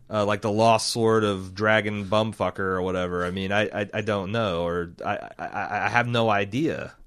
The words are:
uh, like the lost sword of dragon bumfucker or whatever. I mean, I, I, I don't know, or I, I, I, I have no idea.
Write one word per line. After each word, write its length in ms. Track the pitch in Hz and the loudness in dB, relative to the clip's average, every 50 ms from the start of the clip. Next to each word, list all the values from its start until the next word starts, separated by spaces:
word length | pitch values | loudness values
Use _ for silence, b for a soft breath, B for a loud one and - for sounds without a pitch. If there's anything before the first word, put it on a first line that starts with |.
| - - 107 | -8 -4 -2
uh, 100 | 107 104 | 0 0
like 160 | 101 107 101 | 0 0 0
the 80 | - 107 | 0 0
lost 360 | 104 107 113 113 113 107 - - | 2 4 6 6 6 4 2 0
sword 340 | - 120 113 113 110 110 107 | 0 2 4 4 4 4 4
of 300 | 104 98 95 95 92 92 | 2 0 -2 -4 -8 -4
dragon 520 | 98 107 107 110 110 101 107 104 104 101 | 0 2 4 4 4 2 0 -4 -4 -2
bumfucker 520 | 92 107 107 110 110 101 - 98 92 - - | 0 0 0 0 0 -2 -2 -4 -2 -2 -2
or 220 | 95 95 92 92 | -2 -2 0 0
whatever. 420 | 90 92 92 92 90 90 90 87 87 | 0 0 -2 -2 -2 -2 -2 -2 -2
I 40 | 90 | -2
mean, 220 | 92 95 95 95 | -4 -4 -2 0
I, 100 | 101 107 107 | 0 0 0
I, 240 | - - 104 104 95 - | 0 -2 -4 -6 -4 -4
I 60 | 110 | -4
don't 320 | 104 110 104 101 92 92 | -2 -2 -2 -2 -2 -2
know, 320 | 110 117 110 98 85 85 87 | -2 0 0 0 0 0 -2
or 260 | 87 85 87 85 85 85 - - | -2 -2 -2 -4 -6 -10 -8 -4
I, 120 | 95 101 - 57 - - - | -4 -4 -4 -6 -12 -12 -10
I, 60 | 85 | -10
I, 380 | - - 101 95 - 101 101 95 | -8 -6 -6 -6 -4 -4 -2 -2
I 20 | 104 | 2
have 180 | 113 120 120 | 2 2 2
no 220 | 120 120 117 113 113 | 2 2 2 4 4
idea. 640 | 101 101 101 101 107 131 160 135 78 71 71 - - - - | 2 2 0 0 -2 -2 -2 -2 -2 -4 -8 -10 -14 -20 -20